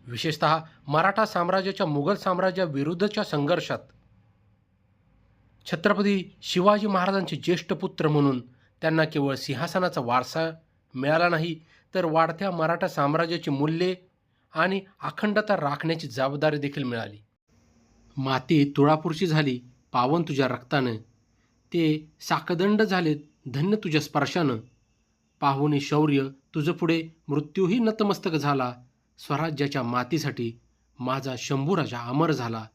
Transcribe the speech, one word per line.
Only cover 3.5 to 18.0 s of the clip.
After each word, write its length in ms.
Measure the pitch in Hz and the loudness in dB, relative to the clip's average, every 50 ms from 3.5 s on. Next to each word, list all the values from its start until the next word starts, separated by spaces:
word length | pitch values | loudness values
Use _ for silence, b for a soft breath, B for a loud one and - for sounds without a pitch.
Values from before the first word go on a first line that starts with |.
| 175 160 - - 131 110 - _ _ _ _ _ _ _ _ _ _ _ _ _ _ _ _ _ _ _ _ _ _ _ _ _ _ _ _ _ _ _ _ _ _ _ _ | 0 0 0 -4 -6 -8 -8 _ _ _ _ _ _ _ _ _ _ _ _ _ _ _ _ _ _ _ _ _ _ _ _ _ _ _ _ _ _ _ _ _ _ _ _
छत्रपती 720 | - - 160 - 208 202 185 202 202 202 190 180 - - _ | -6 -6 0 2 2 2 4 2 2 2 0 -2 -6 -16 _
शिवाजी 460 | - - - 180 175 208 208 208 208 | -10 -2 0 4 4 4 4 4 2
महाराजांचे 480 | 208 196 185 180 190 196 196 180 151 165 | 0 0 0 0 0 0 -2 -2 -4 -6
ज्येष्ठ 380 | 135 - 160 180 165 - - 190 | -4 0 -2 -2 -2 -2 -6 -4
पुत्र 340 | 151 190 185 - - 165 | -4 -4 -8 -4 -2 0
म्हणून 400 | 151 151 147 143 139 131 123 123 b b b b b b _ | 2 4 4 4 4 2 0 -6 b b b b b b _
त्यांना 240 | - 160 160 160 156 | -2 0 2 2 2
केवळ 300 | 156 - 151 139 139 135 | 2 0 0 0 0 -2
सिंहासनाचा 680 | 131 - - 135 120 165 170 170 190 180 175 - 156 | -4 -6 -8 -4 -4 -4 -2 -2 -2 -2 0 -2 -4
वारसा 480 | 127 117 120 127 123 - - 160 165 165 160 - _ _ _ _ _ _ - | -2 0 0 0 0 -2 -4 -4 -4 -4 -6 -12 _ _ _ _ _ _ -8
मिळाला 360 | 127 135 143 156 165 175 175 | -4 0 2 2 4 4 2
नाही, 300 | 170 156 160 175 156 160 b b b b b b - | 2 0 -2 -4 -6 -10 b b b b b b -4
तर 100 | 190 175 | -2 0
वाढत्या 460 | 160 156 160 165 165 165 165 196 196 | 2 4 2 2 2 0 -4 -4 -4
मराठा 360 | 170 165 160 160 170 170 190 | -2 0 0 0 0 0 -2
साम्राज्याची 640 | 165 - 165 147 143 151 160 170 160 175 160 - 160 | -4 0 0 0 2 2 0 0 0 -2 -4 -2 -2
मूल्ये 440 | 139 135 147 156 160 165 180 185 180 180 _ _ _ _ _ _ _ _ _ _ - | 0 0 0 0 0 0 0 -2 -2 -6 _ _ _ _ _ _ _ _ _ _ -2
आणि 280 | 160 165 185 196 196 190 b b b | 0 0 0 0 -4 -6 b b b
अखंडता 560 | - 147 - - - 208 202 214 214 214 202 | -10 -10 -6 -2 -2 0 0 0 2 2 0
राखण्याची 520 | 175 156 139 143 147 - 160 165 160 160 | 0 0 -2 -4 -2 -2 -2 -2 -2 -6
जबाबदारी 500 | 131 110 131 131 135 143 147 156 156 151 | -10 -4 -2 -2 -2 0 0 0 0 0
देखील 260 | 147 139 139 143 147 135 | 0 -4 -6 -6 -6 -6
मिळाली. 340 | 123 120 113 110 104 104 - _ _ _ _ _ _ _ _ _ _ _ _ _ _ _ _ | -4 -6 -6 -8 -10 -14 -20 _ _ _ _ _ _ _ _ _ _ _ _ _ _ _ _